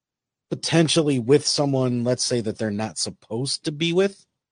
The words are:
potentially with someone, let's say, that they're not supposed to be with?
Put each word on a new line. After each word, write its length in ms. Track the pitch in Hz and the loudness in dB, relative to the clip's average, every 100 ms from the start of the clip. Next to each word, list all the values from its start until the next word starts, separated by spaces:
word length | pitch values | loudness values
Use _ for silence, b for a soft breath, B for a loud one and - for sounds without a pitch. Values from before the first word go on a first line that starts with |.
| _ _ _ _ - | _ _ _ _ -10
potentially 720 | 131 - 160 160 170 147 135 | -8 0 2 4 2 2 2
with 260 | 113 143 - | 4 4 2
someone, 580 | - 143 135 127 123 | -2 0 2 0 0
let's 220 | 120 123 - | 0 -2 0
say, 160 | 123 | -2
that 160 | 110 101 | -2 -4
they're 140 | 110 | -4
not 260 | 101 110 - | -2 -4 -6
supposed 640 | 107 - - 110 139 - - | -8 -10 -8 -6 -4 -6 -6
to 60 | |
be 220 | 151 170 | -2 0
with? 320 | 170 196 - _ _ _ | 2 0 -2 _ _ _